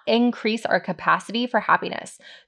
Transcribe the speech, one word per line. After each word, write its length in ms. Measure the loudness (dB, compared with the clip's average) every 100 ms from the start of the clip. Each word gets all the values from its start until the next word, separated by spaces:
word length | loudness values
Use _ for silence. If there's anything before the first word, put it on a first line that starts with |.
| 0
increase 600 | 2 2 2 -2 -2 0
our 140 | 0
capacity 680 | -2 -4 0 0 0 -4 0
for 140 | 0
happiness. 580 | 2 2 0 -8 -10 -18 -20 -20